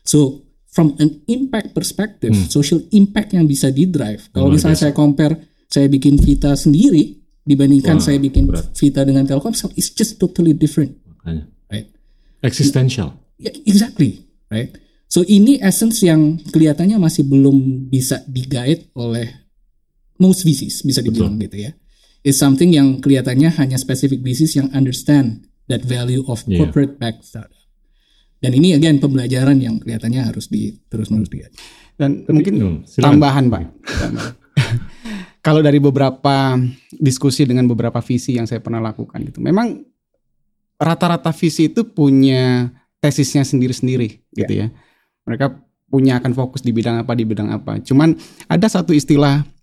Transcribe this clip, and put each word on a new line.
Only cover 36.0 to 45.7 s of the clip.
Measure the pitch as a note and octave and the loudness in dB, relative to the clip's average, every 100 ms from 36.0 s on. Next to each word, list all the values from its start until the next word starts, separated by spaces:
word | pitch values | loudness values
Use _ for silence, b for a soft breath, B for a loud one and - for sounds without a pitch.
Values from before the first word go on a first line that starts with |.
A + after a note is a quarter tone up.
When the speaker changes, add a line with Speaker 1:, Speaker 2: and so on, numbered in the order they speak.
| C3+ B2+ C#3+ C3+ C3+ C3 B2+ B2+ B | -2 -2 -2 0 0 0 -2 -6 B
Speaker 3:
diskusi | - C#3 C3 C#3+ B2+ C#3 | -2 -2 0 -2 0 0
dengan | B2 B2+ | 2 2
beberapa | A#2 A#2 A#2 | 0 -4 -6
V | - B2 | -4 -4
C | - | -2
yang | B2 A2+ | -4 -4
saya | A2+ | -8
pernah | A2 A2+ | -8 -6
lakukan | A2 G#2+ A2 - | -6 -8 -12 -12
gitu, | - - | -12 -8
memang | A#2+ F#3 A#3 - - _ _ _ _ _ _ _ _ | -2 -2 -2 -6 -18 _ _ _ _ _ _ _ _
rata-rata | _ D#3 E3 F3 E3+ E3 | _ -2 0 -2 -2 -4
V | D3+ E3 | -2 -2
C | D3+ D#3 | 0 0
itu | D#3 A3+ | 0 -4
punya | - C#3+ C3+ C3+ C3 B2+ B2 B2 b b _ | 0 2 4 4 2 0 0 -2 b b _
tesisnya | D3+ C#3+ C3+ D3 C3+ | -2 0 -2 0 0
sendiri-sendiri | C3+ B2+ B2 B2+ B2+ A2+ - _ | 0 -2 -2 -2 -2 -4 -8 _
gitu | - - | -8 -4
Speaker 4:
Ya. | G2+ G#2+ | -4 -6
Speaker 3:
ya. | b b b b _ - | b b b b _ -10
Mereka | A#2 C#3 - _ | -4 -4 -6 _